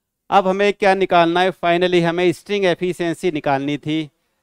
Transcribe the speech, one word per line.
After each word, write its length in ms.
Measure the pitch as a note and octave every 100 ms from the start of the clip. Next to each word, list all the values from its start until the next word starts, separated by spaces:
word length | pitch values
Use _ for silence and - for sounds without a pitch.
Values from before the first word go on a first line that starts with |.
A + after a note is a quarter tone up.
| _ _ -
अब 160 | G3 F#3
हमें 240 | G3 G3+
क्या 220 | G3 G3
निकालना 460 | F#3+ F#3 F3 E3 F3
है? 100 | F#3
Finally 480 | - F3 F3 F3+ F3
हमें 300 | E3+ E3+ F3+
स्ट्रिंग 320 | - - G3+ F#3
एफिशिएंसी 640 | D#3+ F3+ E3+ E3+ D#3+ F#3
निकालनी 440 | D3+ D3 C3+ C#3+ C#3+
थी। 320 | D3+ D#3 D3+ _ _ _